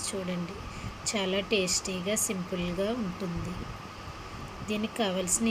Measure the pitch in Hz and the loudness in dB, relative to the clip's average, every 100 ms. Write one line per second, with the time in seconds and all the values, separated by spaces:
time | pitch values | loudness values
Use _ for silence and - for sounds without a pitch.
0 | - 196 180 175 175 202 - - - - | -2 -2 -2 -2 -2 -6 -8 -8 -8 -6
1 | - 208 190 196 196 208 180 - - 185 | -2 0 2 2 4 4 4 2 0 -2
2 | 185 220 - 190 175 180 175 175 202 247 | 0 2 2 0 0 0 0 2 2 2
3 | 185 - 180 170 165 180 - - - - | 0 -2 -2 -2 -2 -4 -6 -8 -10 -10
4 | - - - - - - - 214 220 - | -10 -10 -10 -8 -8 -6 -2 0 0 2
5 | 202 185 180 - 226 | 2 2 2 4 4